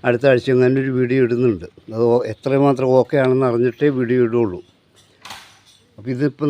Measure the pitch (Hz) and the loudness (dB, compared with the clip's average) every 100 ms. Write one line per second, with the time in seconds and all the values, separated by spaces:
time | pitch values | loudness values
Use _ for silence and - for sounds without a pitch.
0 | 131 120 135 127 139 127 127 135 135 127 | 0 2 2 2 2 2 2 0 -2 -2
1 | 123 135 120 120 127 92 90 - - 113 | 0 0 0 0 0 -2 -8 -20 -12 -2
2 | 117 120 113 107 135 135 143 131 131 131 | 2 2 -2 -8 -2 2 2 2 2 2
3 | 117 147 127 127 127 117 123 117 147 127 | 2 0 0 0 0 0 -2 0 -2 -2
4 | 117 127 117 120 110 87 - _ _ _ | -2 0 0 0 -2 -6 -16 _ _ _
5 | _ _ - - - _ _ _ _ - | _ _ -20 -20 -20 _ _ _ _ -16
6 | 113 127 147 - | -10 -4 -4 -2